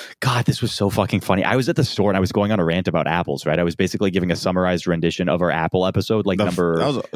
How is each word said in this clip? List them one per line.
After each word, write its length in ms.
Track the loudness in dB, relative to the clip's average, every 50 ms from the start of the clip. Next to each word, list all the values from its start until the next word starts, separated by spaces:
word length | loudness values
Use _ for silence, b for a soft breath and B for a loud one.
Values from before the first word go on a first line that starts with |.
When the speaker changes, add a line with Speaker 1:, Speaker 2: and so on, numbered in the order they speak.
| B B B B
Speaker 1:
God, 260 | -2 0 0 0 2
this 160 | 0 0 0 0
was 100 | -4 -2
so 160 | 0 -2 0
fucking 320 | 2 0 0 0 0 -2
funny. 240 | 0 0 0 2 2
I 120 | 2 2
was 120 | 0 0 0
at 80 | 0
the 80 | 0 0
store 240 | 0 0 0 0 0
and 80 | 2
I 40 | 2
was 120 | 0 0 2
going 200 | 0 0 2 2
on 60 | 0
a 40 | 2
rant 240 | 2 0 0 0 0
about 180 | 0 0 0
apples, 380 | 0 0 -2 -2 -2 -4 -4 -2
right? 140 | 0 0 2
I 60 | 0
was 120 | 0 0
basically 340 | 0 -2 -2 0 0 0 0
giving 200 | 0 0 0 0
a 60 | -2
summarized 500 | -2 -2 -2 0 0 0 0 0 -2 0
rendition 420 | -2 -2 0 0 0 0 0 0 0
of 140 | 0 0 2
our 80 | 0
Apple 340 | 0 0 0 0 0 0 0
episode, 380 | 0 0 0 0 0 0 0 0
like, 140 | 0 0 0
Speaker 2:
The 60 | 0
f-, 100 | 0 0
Speaker 1:
number, 220 | 0 0 2 2 2
Speaker 2:
that 80 | 0
was, 100 | 0 0
uh, 60 | -2 -4 -6 -4